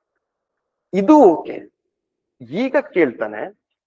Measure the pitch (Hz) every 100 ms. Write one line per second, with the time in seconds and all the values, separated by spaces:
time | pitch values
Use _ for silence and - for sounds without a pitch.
0 | _ _ _ _ _ _ _ _ _ 185
1 | 196 302 220 156 - - - _ _ _
2 | _ _ _ _ 117 165 262 285 - 190
3 | 143 - 107 104 165 - _ _